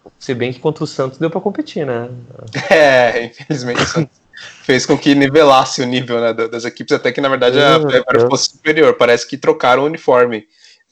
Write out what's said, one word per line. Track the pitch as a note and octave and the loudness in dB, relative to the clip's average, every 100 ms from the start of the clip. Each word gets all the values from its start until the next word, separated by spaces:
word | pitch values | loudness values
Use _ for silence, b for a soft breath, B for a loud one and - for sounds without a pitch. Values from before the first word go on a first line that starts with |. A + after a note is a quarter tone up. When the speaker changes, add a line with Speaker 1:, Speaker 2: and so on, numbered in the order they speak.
| - _ | -6 _
Speaker 1:
se | - | -10
bem | B2 A#2+ | -6 -6
que | B2+ | -6
contra | D#3 D3+ | -6 -6
o | D#3 | -10
Santos | - C3 C3 | -6 -8 -4
deu | D#3+ | -6
pra | E3+ | -4
competir, | G3+ G3 D4+ G3 C#3 | -6 -8 -10 -8 -6
né? | A#2+ B2 B2 - - | -6 -8 -14 -20 -20
Speaker 2:
<laughs> | A2 C#3 - | -12 -10 0
É, | F3+ D3 C3 A#2+ A#2+ A#2 | 2 4 4 2 0 -8
infelizmente | - - D3 B2 B2 | -14 -8 -8 -6 -4
o | C#3 | -4
Santos | E3+ D3+ _ _ B B B | -4 -6 _ _ B B B
fez | - B2+ - | 0 0 2
com | C#3 | 0
que | D#3 | 2
nivelasse | C#3 C3+ C#3+ D3 C3 - - | 2 4 4 6 4 2 -4
o | B2 | -4
nível, | B2+ B2 A#2 | -4 -4 -2
né, | A#2 | -2
da, | A2+ A2+ | -2 -6
das | A#2 | -6
equipes, | A#2 - A#2 | -10 -10 -4
até | C3+ - | -2 -2
que, | A#2+ | -2
na | C#3 | -2
verdade, | C3 B2 B2 | 0 2 2
a | C#3+ C3+ | 4 4
Speaker 1:
Meu | D3 | 2
Speaker 2:
Ferroviária | B2+ B2+ B2 | 0 2 2
Speaker 1:
Deus. | A#2+ | 2
Speaker 2:
fosse | C3 - | 0 -4
superior. | - D#3 D#3 C#3+ | -6 -2 2 2
Parece | A#2 A#2+ A#2+ - | 4 2 2 -2
que | C3+ | -4
trocaram | - D#3 B2+ B2+ | -2 0 2 2
o | D3 | 0
uniforme, | D#3+ - B2+ B2 A2+ G#2 b b b _ | -4 0 2 2 -2 -12 b b b _